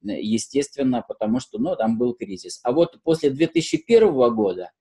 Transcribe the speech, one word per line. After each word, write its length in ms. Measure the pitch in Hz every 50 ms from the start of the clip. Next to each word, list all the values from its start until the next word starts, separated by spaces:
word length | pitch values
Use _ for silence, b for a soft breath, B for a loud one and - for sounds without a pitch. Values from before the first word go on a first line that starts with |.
| _
э, 160 | 101 104 -
естественно, 840 | 85 107 110 113 - - - 139 143 - - - 139 131 127 120 107
потому 320 | _ - _ 110 107 110 127
что, 220 | - _ - 107
ну, 160 | 120 170 185
там 200 | - 110 110 117
был 180 | 110 120 123 120
кризис. 440 | _ 117 101 98 90 - 90 - - _
А 80 | 120 123
вот 280 | 156 170 170 _ _ _
после 260 | - 165 156 - 143
две 160 | 131 135 165
тысячи 320 | 160 - 165 160 - - 160
первого 520 | - _ 233 226 220 208 160 131 123 120
года 420 | 117 110 107 98 90 90 90 87 _ _